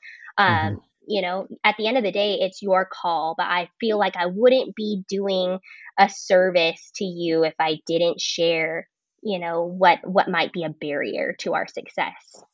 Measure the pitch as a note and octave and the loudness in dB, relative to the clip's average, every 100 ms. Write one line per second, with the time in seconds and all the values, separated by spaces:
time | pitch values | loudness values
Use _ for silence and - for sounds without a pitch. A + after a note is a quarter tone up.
0 | - - - - G3 E3+ D#3+ - _ _ | -20 -20 -8 2 4 4 0 -4 _ _
1 | - G#3 F3+ F#3+ - - G#3+ G#3 G#3+ C4 | -4 -2 -2 -4 -8 -2 -2 0 0 0
2 | G3+ G3 G#3 F#3+ F#3+ - G3+ F#3 F#3 - | 0 0 0 0 -2 -4 0 0 0 -4
3 | F3+ E3 D#3+ E3 F3 F3 F3 _ A#3 G#3+ | -2 -2 -2 -4 -2 -2 -4 _ -2 0
4 | G3 F#3+ F3 F#3 B3 C4 - G3+ G#3+ G3+ | 0 0 -4 4 4 4 0 -6 -6 -6
5 | F#3+ F#3+ G3 F#3+ F3+ F#3 - - - - | -4 -4 -2 -2 -2 -4 -8 -20 -12 2
6 | G3+ - - F#3 F#3 F3 E3 E3 - - | 2 2 2 4 6 4 2 -2 -14 -8
7 | G3 F3 E3+ D#3+ D#3+ - D#3+ D#3 - E3 | -8 -4 0 2 2 0 -2 -2 -2 0
8 | E3+ F3 - - E3 E3 D#3+ E3 - _ | 2 0 -6 0 0 2 -2 -4 -8 _
9 | _ _ A3 F#3+ E3+ E3+ E3+ F3+ F#3 E3 | _ _ -6 -4 -4 -4 -4 4 4 4
10 | - F#3+ - F3 D#3 F3+ D#3+ D#3 D3+ C#3+ | 2 0 2 0 -2 -2 -6 -6 -6 -4
11 | B2+ D2+ D2+ - F#3+ D#3+ - - - - | -4 -4 -6 -6 -4 -4 -4 -8 -10 -6
12 | D#3 - _ - _ | -6 -6 _ -20 _